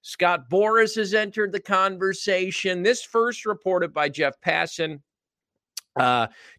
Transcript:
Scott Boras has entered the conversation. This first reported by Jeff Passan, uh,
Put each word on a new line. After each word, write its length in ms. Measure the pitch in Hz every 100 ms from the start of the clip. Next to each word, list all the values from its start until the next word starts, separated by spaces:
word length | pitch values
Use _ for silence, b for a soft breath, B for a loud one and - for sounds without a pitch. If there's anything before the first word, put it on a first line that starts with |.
| -
Scott 440 | - 175 175 123
Boras 460 | 185 214 226 220 220
has 180 | 196
entered 360 | 214 214 214 202
the 100 | 202
conversation. 1200 | - 190 190 185 190 185 - 185 185 165 190 180
This 200 | 190 240
first 440 | - 226 233 233 214
reported 480 | 208 185 180 170
by 160 | 151 147
Jeff 240 | 139 143 -
Passan, 560 | - 165 165 - 160 147 _ _ _ _ _ _ _ - - -
uh, 280 | 127 123 113 B B